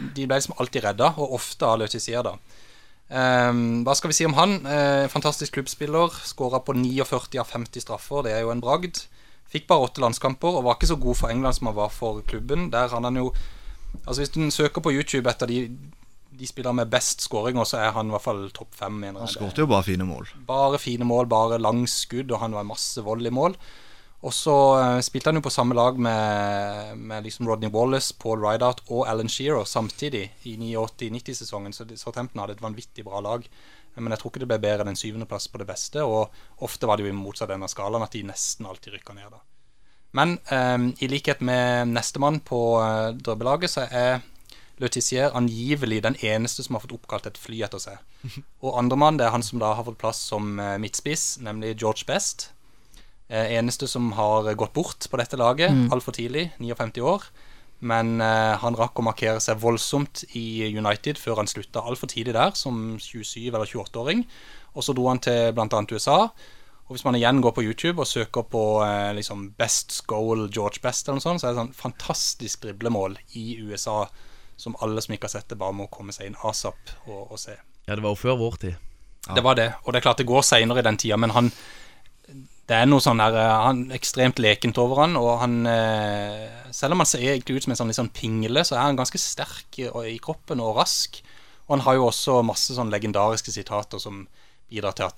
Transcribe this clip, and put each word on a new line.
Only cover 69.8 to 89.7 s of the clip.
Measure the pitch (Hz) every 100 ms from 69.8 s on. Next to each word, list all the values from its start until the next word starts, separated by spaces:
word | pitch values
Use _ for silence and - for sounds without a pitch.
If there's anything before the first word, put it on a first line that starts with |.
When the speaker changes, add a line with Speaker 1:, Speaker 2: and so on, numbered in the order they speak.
| - - -
Speaker 1:
Goal, | 107 113 113 107
George | 107 104 -
Best | 123 - -
eller | 139
noe |
sånt, | 165 175
så | 123
er |
det | 120
sånn | 117
fantastisk | - 127 - - 165 - - 113 -
driblemål | 110 98 117 110 95 98 - 120
i | 113 113
U | 107
S | 101 -
A | 107 98 - - - - -
som | 117 110
alle | 110 110
som | - 107
ikke |
har | 104 104
sett | -
det, | 110
bare | 95
må | 101 98
komme | - 101
seg | - 98
inn | 101
asap | 110 107 101 - - - -
og, | 98 -
og | 107
se. | - 107 - - -
Speaker 4:
Ja, | 104
det |
var | 107
jo | 104 123
før | 127
vår | 113 -
tid. | 95 87 - - - - -
Speaker 1:
Det | 95
var | 123 123
det, | 113 - -
og |
det | 123
er | 127
klart | 123
det | 123
går | 131
senere | 135 120 113 123
i |
den | 113 107
tiden, | 113 104
men | 113
han, | 117 120 - - - - - - - - 135 131 - -
det | 113
er | 127
noe | 143
sånn | 131 113
der, | 110 113
eh, | 110 110 117
han | 127 127
ekstremt | 127 - - 127 123
lekent | 110 104 120 120
over | 123 135
han, | 160 160
og | 120 117
han, | 123 120 117
eh, | 117 110 110 104 104 104 107 110 113 -
selv | - 139
om | 180
han | 156
ser | 131 127
egentlig | 139 - 135
ut | 135
som |
en | 120
sånn, | 117
litt | 110
sånn | 117
pingle, | - 113 110 110 131
så | 170 123
er | 143
han | 131
ganske | 127 185
sterk | - - 151 - -